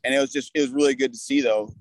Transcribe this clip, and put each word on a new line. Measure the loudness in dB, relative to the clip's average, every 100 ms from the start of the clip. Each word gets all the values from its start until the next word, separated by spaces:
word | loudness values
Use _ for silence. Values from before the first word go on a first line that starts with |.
and | -2
it | 0
was | 0
just, | -4 -4
it | -2
was | 0
really | 2 2 2
good | -2
to | -4
see | -2 0
though, | 2 0 -2 -8